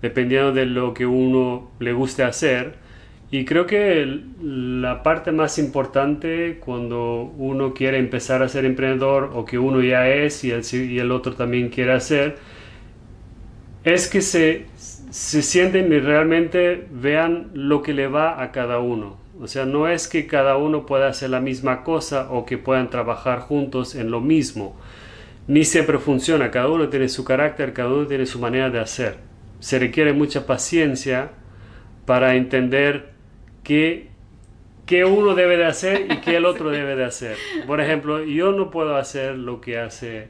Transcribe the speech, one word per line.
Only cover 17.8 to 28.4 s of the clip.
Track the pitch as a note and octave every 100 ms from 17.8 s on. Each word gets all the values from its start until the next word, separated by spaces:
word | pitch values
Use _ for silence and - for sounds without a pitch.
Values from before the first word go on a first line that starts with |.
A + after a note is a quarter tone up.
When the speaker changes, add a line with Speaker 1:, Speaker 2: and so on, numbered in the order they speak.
Speaker 1:
que | D3
le | C#3+ C3+
va | C#3+ D#3+ D3
a | B2+
cada | C3+ A#2+ A#2+
uno. | B2 A#2 G2+ G2 - F3+
O | A#2
sea, | C#3 C3
no | D3 D#3
es | E3+ -
que | D#3+ D3
cada | D3 C3+ C3+
uno | D3+ D3+ -
pueda | C#3 C3+
hacer | C3 C3+
la | B2+
misma | C3+ B2 B2+ B2+
cosa | - D#3+ - C#3 B2+
o | B2+ A2+
que | A#2
puedan | C3 C3 B2+
trabajar | B2 A#2 A2 C3 B2+
juntos | - D3 C3+ B2+ B2+
en | C3 A2+
lo | A#2
mismo. | C3 D#3 C3+ A2 G2 - - - - - - - -
Ni | C#3+
siempre | D3+ E3+ D3+ C#3+
funciona. | - C3 C3 D#3+ B2
Cada | B2 B2+
uno | E3 D3+
tiene | C#3+ C3
su | -
carácter, | B2+ C3 D3+ D3+ C3+
cada | A2+ B2
uno | C3+ C#3+
tiene | C3+ C3
su |
manera | B2